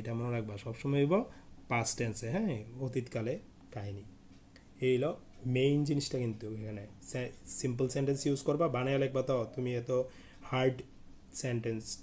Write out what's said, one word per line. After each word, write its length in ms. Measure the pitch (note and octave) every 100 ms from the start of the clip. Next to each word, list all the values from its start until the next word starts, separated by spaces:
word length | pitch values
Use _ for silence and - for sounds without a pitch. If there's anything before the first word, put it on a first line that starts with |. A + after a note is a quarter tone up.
এটা 120 | A2 A2+
মনে 120 | B2 A#2
রাখবা, 180 | G#2+ G#2
সবসময় 340 | A#2 A2+ C#3 C#3+
হইব 120 | C#3+ F#3+ B3+ - - - -
past 220 | A#2 A2+ -
টেন্সে, 280 | A2+ G#2 A2+
হ্যাঁ, 240 | F3 A3 A2+ A#2 A#2+ C3
অতীতকালে 480 | B2+ A#2+ A#2+ A2 E3 - - -
কাহিনী। 300 | A2 G2+ G2 - - - - - - - - B2+
এই 80 | B2
হলো 140 | D3 - - - B2+ B2+
main 220 | C3+ C#3+ D3
জিনিসটা। 280 | C#3+ C#3 C3
কিন্তু 220 | A#2+ A2 A2 A2
এখানে 240 | G#2+ G#2+ G#2 - -
সে-, 220 | C3 B2 - - -
simple 260 | C3 A#2+ B2+
sentence 260 | C#3+ C#3 C#3+ D3
use 120 | C#3 -
করবা, 180 | D3+ E3 B2
বানায় 220 | B2+ C#3
লিখবা, 200 | C3 C3 B2+
তো 80 | B2+ A2
তুমি 160 | - B2 B2
এত 100 | A#2+ B2+ B2+ - - - -
hard 260 | B2+ C3 B2 - - - - - -
sentence, 400 | C3 A#2+ A2+ A2 A2+ -